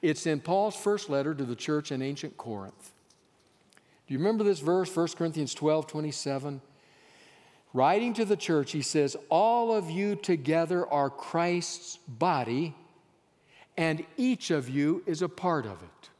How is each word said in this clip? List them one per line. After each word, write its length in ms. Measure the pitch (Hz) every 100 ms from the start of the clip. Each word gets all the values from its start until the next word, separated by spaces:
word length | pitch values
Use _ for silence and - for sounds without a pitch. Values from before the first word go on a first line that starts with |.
It's 240 | 170 151 165
in 140 | 151
Paul's 340 | - 185 214
first 340 | - 202 208 -
letter 240 | 139 139
to 120 | 151
the 100 | 131
church 380 | 120 - 151 147
in 100 | 135
ancient 340 | 131 143 156 -
Corinth. 560 | - 104 95 - - - _ _ _ _ _ _ _ _ _ _ _
Do 60 |
you 60 | 135
remember 240 | 180 220
this 160 | 208 180
verse, 300 | 143 180 185
First 280 | 165 165 -
Corinthians 380 | 165 156 139
twelve 320 | - 147 156 156
twenty-seven? 720 | 156 151 139 - 135 143 139 - _ _ _ - - - - - _ _
Writing 400 | 127 135 202 240
to 100 | 226
the 120 | 214 202
church, 360 | - 156 135
he 100 | 156
says, 340 | 135 160 143 - -
"All 440 | 160 220 240 233
of 180 | 220 170
you 260 | 165 202 202
together 720 | - 170 135 160 165 180 180
are 180 | 147 139
Christ's 840 | 135 - 165 175 175 170 - - - -
body, 680 | 117 175 151 117 123 165 143 - _ _ _ _ _ _ - - -
and 280 | 165 156 - -
each 340 | 254 247 -
of 180 | 160 123
you 340 | 135 147 175 185
is 160 | 160
a 60 | 170
part 380 | - 180 160 110
of 160 | 92
it." 280 | 87 - - _